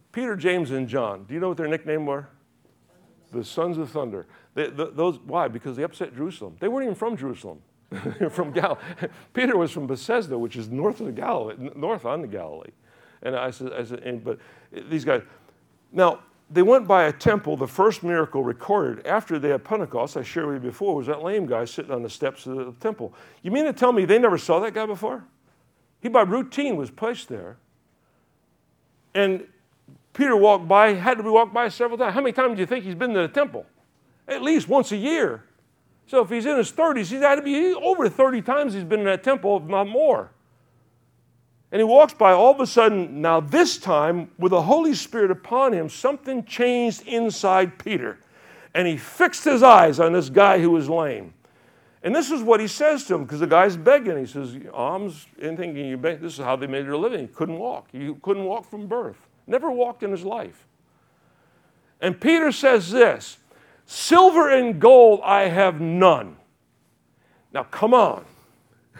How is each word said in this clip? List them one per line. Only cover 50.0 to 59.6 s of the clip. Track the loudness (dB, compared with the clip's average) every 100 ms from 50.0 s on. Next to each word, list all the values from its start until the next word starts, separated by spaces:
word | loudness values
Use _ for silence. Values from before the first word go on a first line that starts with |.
| 2
this | 2 2
guy | 4 6 6
who | 4
was | 2 0
lame. | -2 -4 -6 -12 -20 _ _ _ _ _ _
And | -4 -2
this | -2
is | -2
what | 2 2
he | 2
says | 0 0 0 -2
to | -6
him, | -6
'cause | -4
the | 2
guy's | 4 4 2
begging. | 4 4 2 -6
He | -6
says, | -10 -12 -14 -12
"Alms, | -6 -6 -6 -10 -14 -20 -14
anything | -12 -10 -10
can | -10 -10
you | -6
beg?" | -6 -6
This | -10 -10
is | -6
how | -6
they | -6
made | -8 -6
their | -6
living. | -4 -6
He | -10
couldn't | -8 -8 -8
walk. | -10 -10 -14
He | -14 -12 -8
couldn't | -6 -4 -4
walk | -8 -12
from | -16 -10
birth. | -8 -8 -14 _ _ -6
Never | -4